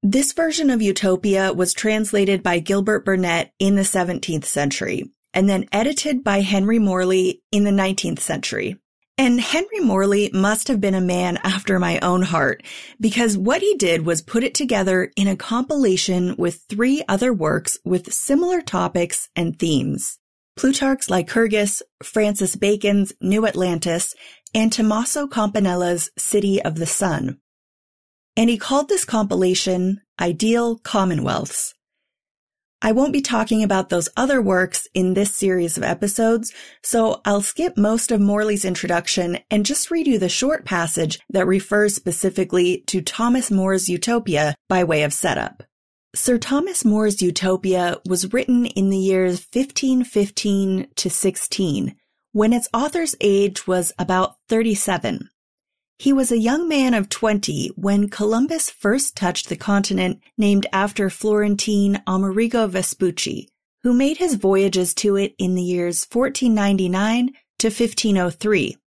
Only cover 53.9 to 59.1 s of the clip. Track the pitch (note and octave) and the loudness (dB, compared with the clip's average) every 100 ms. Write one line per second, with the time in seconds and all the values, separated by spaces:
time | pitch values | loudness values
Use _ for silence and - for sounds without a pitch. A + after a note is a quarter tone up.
53.9 | - F3 F#3 F#3 - _ A3+ A3+ G3+ - | -4 -2 0 0 -6 _ 0 0 0 -2
54.9 | F3+ A2 - - _ _ _ _ _ _ | -2 -4 -6 -10 _ _ _ _ _ _
55.9 | _ C#4 C4+ B3+ A#3 A3+ C#4+ E4+ D4 B3+ | _ 2 2 2 2 2 0 0 2 2
56.9 | A#3 G3 - A3 G#3 G3+ D3+ - - G3 | 2 0 -2 0 0 -2 -4 -6 -4 0
57.9 | G3+ G3+ - G#3 A3+ C#4 E4 - - G3+ | 2 0 0 0 0 0 -2 -4 -4 -2
58.9 | B3+ - | 0 -2